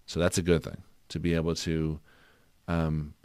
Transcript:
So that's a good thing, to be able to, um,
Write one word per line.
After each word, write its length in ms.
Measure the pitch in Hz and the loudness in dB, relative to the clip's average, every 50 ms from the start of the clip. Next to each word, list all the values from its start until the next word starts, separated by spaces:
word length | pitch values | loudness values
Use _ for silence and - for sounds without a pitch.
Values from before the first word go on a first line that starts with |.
| _ | _
So 160 | - - 82 | -6 -2 0
that's 160 | 87 87 - | 0 2 2
a 60 | 98 | 2
good 200 | 82 87 85 78 | 2 4 2 2
thing, 200 | - - - - - - - - _ - | 2 -4 -10 -12 -16 -20 -20 -20 _ -10
to 100 | - 80 | -6 -2
be 140 | 85 85 | 0 2
able 220 | 85 82 80 85 80 | 2 2 2 0 -2
to, 460 | - - 82 80 80 78 78 78 - - - - - - - - _ _ _ _ _ _ - | -2 -2 -2 0 0 0 0 -2 -6 -10 -16 -20 -20 -20 -20 -20 _ _ _ _ _ _ -2
um, 460 | 85 85 80 78 78 78 76 76 - - | 0 2 2 2 0 -2 -4 -6 -10 -12